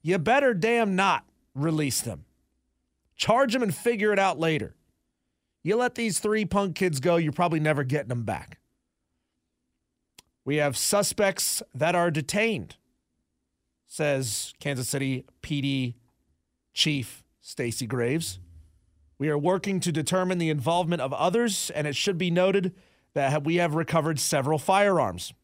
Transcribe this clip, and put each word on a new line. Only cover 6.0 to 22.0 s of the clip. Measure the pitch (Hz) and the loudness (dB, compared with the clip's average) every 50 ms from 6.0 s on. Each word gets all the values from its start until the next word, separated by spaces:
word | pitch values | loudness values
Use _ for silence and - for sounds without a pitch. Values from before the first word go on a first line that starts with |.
| 233 220 165 - | -2 -2 -2 0
three | - 208 214 220 214 | 0 0 0 0 0
punk | - - 202 202 190 151 | 0 0 0 0 0 -2
kids | - 190 180 156 135 | 0 0 0 0 0
go, | 127 175 170 | 2 2 2
you're | 170 165 147 | 2 2 0
probably | - - 175 170 165 160 | 0 0 0 0 2 2
never | 151 156 151 139 139 | 2 2 0 0 0
getting | 127 143 147 139 113 | -2 -2 -2 -2 -4
them | 123 120 113 | -6 -4 -4
back. | 110 98 - - - - _ _ _ _ _ _ _ _ _ _ _ _ _ _ _ _ _ _ _ _ _ _ _ _ _ _ _ _ _ _ _ _ - _ _ _ _ _ | -4 -6 -6 -10 -16 -20 _ _ _ _ _ _ _ _ _ _ _ _ _ _ _ _ _ _ _ _ _ _ _ _ _ _ _ _ _ _ _ _ -20 _ _ _ _ _
"We | 131 147 | -2 0
have | 151 147 143 123 | 0 0 0 0
suspects | - - - 208 202 208 - - - - - 285 - - - - - - _ - | -2 0 2 2 2 2 0 0 2 2 2 2 0 -4 -4 -4 -6 -8 _ -4
that | 127 151 165 175 | 0 0 2 2
are | 175 175 175 | 2 2 2
detained," | 147 156 139 - - 208 220 233 214 135 85 - - _ _ _ _ _ _ _ _ _ _ _ _ _ _ _ _ _ _ _ _ _ _ | 0 -2 -4 -2 -2 0 0 0 -2 -4 -8 -12 -18 _ _ _ _ _ _ _ _ _ _ _ _ _ _ _ _ _ _ _ _ _ _
says | _ - - 156 147 139 135 131 113 101 - - - - _ | _ -6 -2 0 0 0 0 -2 -4 -4 -6 -8 -10 -14 _
Kansas | - 143 135 127 127 - | -6 -6 -4 -4 -4 -4
City | - 135 135 135 131 123 - _ _ _ | -2 -2 -2 -2 -2 -4 -6 _ _ _
P | - - 151 143 | -8 -4 -4 -2
D | 135 139 139 135 127 120 117 _ _ _ _ _ _ _ _ _ _ _ _ _ _ _ _ | 0 0 0 0 -2 -4 -6 _ _ _ _ _ _ _ _ _ _ _ _ _ _ _ _
Chief | - - 156 147 139 120 - - - _ _ _ _ | 0 0 0 0 -2 -4 -8 -14 -20 _ _ _ _
Stacey | _ - - - 127 120 113 - 127 | _ -14 -8 -6 -4 -4 -4 -6 -6
Graves. | 107 123 127 117 120 139 165 165 - - - - - - - - _ _ _ _ _ _ _ _ _ _ | -4 -2 0 0 0 0 -2 -4 -6 -10 -12 -18 -20 -20 -20 -20 _ _ _ _ _ _ _ _ _ _
"We | _ 135 156 | _ -2 0
are | 151 147 | 0 2
working | 147 175 190 185 - 202 196 180 | 2 2 0 0 0 -2 -2 0
to | - 175 | 0 0
determine | 151 160 156 - 180 190 185 185 185 | -2 -2 -2 0 0 0 2 0 0
the | 175 170 160 | 0 0 0
involvement | 151 147 117 160 170 175 180 160 175 160 | 0 0 0 0 0 0 2 0 0 -2
of | 127 135 135 | -2 -4 -2
others, | - 147 185 185 233 240 226 190 - - - | 0 0 2 2 2 2 0 0 -4 -6 -4
and | - 151 147 | -4 -4 -4
it | 147 139 | -2 -2
should | - | -2